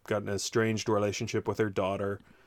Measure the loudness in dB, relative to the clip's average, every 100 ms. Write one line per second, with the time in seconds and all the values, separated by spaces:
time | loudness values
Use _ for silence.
0 | -4 -4 -2 -4 0 2 2 2 2 2
1 | 2 0 -2 -2 -2 0 0 0 0 0
2 | -2 -4 -10 -20